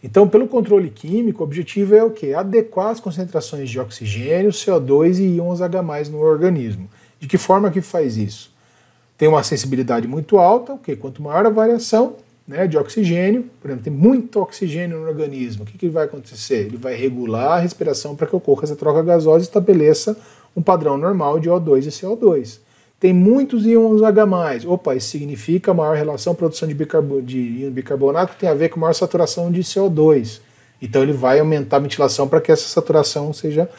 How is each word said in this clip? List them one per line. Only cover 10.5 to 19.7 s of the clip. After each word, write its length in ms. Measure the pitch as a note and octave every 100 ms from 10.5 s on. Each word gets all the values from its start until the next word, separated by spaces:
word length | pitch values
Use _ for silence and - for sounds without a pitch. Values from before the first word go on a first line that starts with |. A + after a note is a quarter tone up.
| A#3 A#3+
o 40 | C#4
quê? 180 | - C#3
Quanto 280 | C3+ B2+
maior 240 | D3 D#3 A3
a 20 |
variação, 680 | G#3+ A3+ A#3 A#3 A3 B3 - _ _ -
né, 200 | C#3+ F#3
de 100 | D#3
oxigênio, 720 | C#3+ - F#3+ E3+ F#3 A#3+ B3 _
por 100 | C#3+
exemplo, 140 | B2+
tem 100 | A2+
muito 460 | C#3 F#3+ C4 A3+ G#3+
oxigênio 600 | G3 - F#3 D3+ F3 D#3+
no 80 | D#3+
organismo, 560 | D3+ D3 C3+ B2 G#2
o 20 | G#2
que 100 | -
que 140 | F3+
vai 160 | D#3+ D3+
acontecer? 640 | D3 - A2 - B2 G#2
Ele 100 | A#2
vai 160 | B2+
regular 600 | A#2 C3+ B2 A#2+ A2 C3
a 60 | E3+
respiração 560 | F3 - - C#3 D3 C#3+
pra 120 | D#3
que 80 | F#3
ocorra 300 | - C3+ D3
essa 100 | D3
troca 260 | D3+ D3
gasosa 420 | E3 E3+ D#3 D#3+
e 40 | F3+
estabeleça 680 | G#3+ F#3